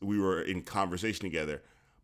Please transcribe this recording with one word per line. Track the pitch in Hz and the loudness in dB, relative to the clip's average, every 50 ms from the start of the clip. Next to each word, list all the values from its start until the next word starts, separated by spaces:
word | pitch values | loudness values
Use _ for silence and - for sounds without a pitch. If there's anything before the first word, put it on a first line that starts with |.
we | 98 101 104 104 | -2 0 2 4
were | 98 95 92 82 | 4 4 2 2
in | 80 - 92 90 | 0 0 -2 -4
conversation | 78 - - 101 98 90 87 87 101 113 101 - 104 | -4 -2 0 0 0 0 0 -2 -2 -2 -2 -2 -4
together. | 92 80 80 76 76 73 - - - - _ _ _ _ _ | -2 -2 -2 -2 -2 -4 -6 -10 -16 -20 _ _ _ _ _